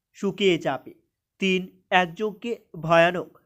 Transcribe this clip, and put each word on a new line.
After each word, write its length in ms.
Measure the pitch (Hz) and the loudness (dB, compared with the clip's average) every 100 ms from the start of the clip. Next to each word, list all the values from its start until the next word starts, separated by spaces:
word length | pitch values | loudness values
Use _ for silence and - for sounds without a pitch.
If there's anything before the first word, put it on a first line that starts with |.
| _ - | _ -6
শুকিয়ে 400 | 196 190 196 165 | -6 0 0 2
যাবে। 340 | 160 131 - - _ _ _ - | -2 -6 -10 -20 _ _ _ -4
তিন 200 | 190 185 185 _ - 185 | 0 0 -4 _ 0 0
একযোগে 500 | 180 170 214 - 240 226 _ 170 | 0 -4 -8 -6 -10 -10 _ -10
ভয়ানক 520 | 160 170 170 175 - _ | 2 4 4 0 -10 _